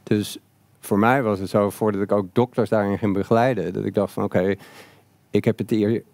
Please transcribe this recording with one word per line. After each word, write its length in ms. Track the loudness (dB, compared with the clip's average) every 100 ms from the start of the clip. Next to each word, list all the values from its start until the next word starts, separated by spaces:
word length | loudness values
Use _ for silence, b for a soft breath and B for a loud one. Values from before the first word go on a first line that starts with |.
Dus 360 | -2 -2 -2 -10 -18 _ _ _
voor 200 | -2 2
mij 240 | 4 4
was 160 | 2 -2
het 100 | 0
zo, 200 | 0 0
voordat 320 | 0 -2 -2
ik 100 | 0
ook 160 | 0 0
dokters 360 | -2 -2 -2 0
daarin 280 | 0 0 -2
ging 160 | -2
begeleiden, 600 | -2 0 2 2 0 -4
dat 120 | -4 -4
ik 80 |
dacht 200 | -2 -2
van, 100 | -2
oké, 320 | -2 0 0 -2 B B B B _ _ _
ik 140 | 0 0
heb 120 | -2
het 140 | -2
eer-, 320 | 0 2 0 -4